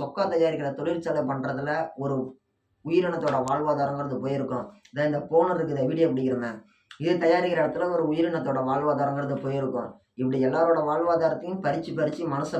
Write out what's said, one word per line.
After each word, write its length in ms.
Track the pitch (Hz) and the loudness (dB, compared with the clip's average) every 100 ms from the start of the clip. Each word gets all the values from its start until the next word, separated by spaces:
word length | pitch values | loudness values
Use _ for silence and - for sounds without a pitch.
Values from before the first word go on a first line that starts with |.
சொக்கா 260 | 143 - 196 | -2 -2 0
தயாரிக்கிற 440 | 170 160 156 143 | 4 2 2 -4
தொழிற்சாலை 500 | 135 151 170 165 147 | -2 -2 -2 -2 -2
பண்றதுல 480 | 135 135 127 127 143 156 - - | 0 -2 -2 -4 -2 -2 -4 -4
ஒரு 160 | 139 131 131 - _ _ _ _ | -4 -2 -4 -8 _ _ _ _
உயிரினத்தோட 540 | 151 170 180 165 151 135 127 | 0 2 2 0 0 0 0
வாழ்வாதாரங்கிறது 720 | 143 151 147 139 139 135 127 | 0 0 0 0 -2 -4 -4
போயிருக்கும். 460 | 135 139 127 123 104 - _ | -4 -4 -4 -6 -8 -14 _
இதான் 180 | 135 151 | -2 0
இந்த 120 | 147 - | 0 2
போனர் 260 | 160 180 170 | 4 4 2
இருக்குது, 240 | 147 139 151 | -2 0 0
வீடியோ 180 | 160 160 | 2 2
பிடிக்கிறவன், 520 | 131 131 120 117 107 - _ - - | 2 0 0 -4 -8 -14 _ -20 -4
இது 140 | 156 175 | 0 2
தயாரிக்கிற 420 | 165 175 180 170 | 4 4 2 2
இடத்துல 260 | 151 - 180 | 0 0 0
ஒரு 140 | 170 156 | 0 0
உயிரினத்தோட 500 | 156 165 165 135 131 131 | 2 2 0 -2 0 0
வாழ்வாதாரங்கிறது 680 | 135 147 143 139 139 139 135 | 0 2 2 0 0 -2 -4
போயிருக்கும். 480 | 135 139 131 127 113 - _ - | -2 -2 -2 -4 -6 -10 _ -4
இப்படி 180 | 127 131 | -2 2
எல்லாரோட 360 | 131 151 165 165 | 2 4 4 4
வாழ்வாதாரத்தையும் 760 | 151 151 170 165 160 - 175 190 | 2 0 2 2 2 0 -6 -4
பறிச்சு 280 | 151 165 165 143 | -2 -2 -4 -2
பறிச்சு 260 | 151 143 165 | -2 -2 -4
மனுஷ 200 | 139 143 143 | -4 -2 -2